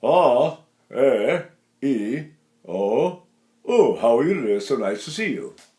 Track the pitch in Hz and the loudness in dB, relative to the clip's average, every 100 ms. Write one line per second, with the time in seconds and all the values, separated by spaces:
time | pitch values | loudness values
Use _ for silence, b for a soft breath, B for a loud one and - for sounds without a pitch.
0 | 113 170 143 123 156 - _ _ _ - | 2 2 4 4 2 -2 _ _ _ 0
1 | 135 120 107 131 - _ _ _ 135 127 | 2 2 0 -2 -4 _ _ _ -4 -2
2 | 104 135 156 _ _ _ - 87 101 113 | -4 -6 -10 _ _ _ -10 -4 -2 0
3 | 165 185 _ _ _ _ - 240 165 95 | -2 -4 _ _ _ _ -4 2 2 4
4 | 117 120 151 190 117 101 - 135 104 101 | 2 2 2 0 0 -2 -2 -4 -4 -6
5 | - 156 214 117 - - - | -8 -8 -6 -6 -8 -16 -20